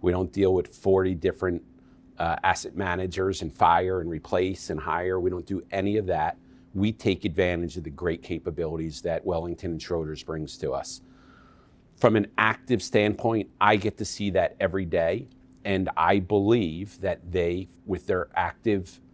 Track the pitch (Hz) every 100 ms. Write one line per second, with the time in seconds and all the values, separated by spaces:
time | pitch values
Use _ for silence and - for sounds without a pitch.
0 | 90 90 92 - 95 92 87 - 98 95
1 | 95 87 92 - 92 85 - - - -
2 | - - 82 82 92 92 95 - 95 87
3 | 92 87 95 95 82 - 87 85 92 92
4 | 82 80 - 92 92 95 - 78 78 80
5 | 90 92 90 90 87 98 - 98 98 104
6 | 95 82 78 - - - - 95 104 110
7 | 113 92 104 82 90 87 85 90 78 73
8 | 87 82 - 82 90 76 80 80 80 78
9 | 87 82 98 85 85 85 90 82 - 85
10 | 78 76 - 80 76 - 76 65 - -
11 | - - - - - - - _ _ -
12 | 120 107 101 - 110 107 - 120 - -
13 | 104 104 117 113 98 - 104 107 104 -
14 | 104 - 101 92 85 - 98 92 92 87
15 | 82 101 139 - - - 104 95 92 -
16 | 82 98 92 104 98 120 90 80 101 -
17 | 92 85 87 90 87 90 95 - - 90
18 | - 92 87 - 175 - 110 101 92 -
19 | -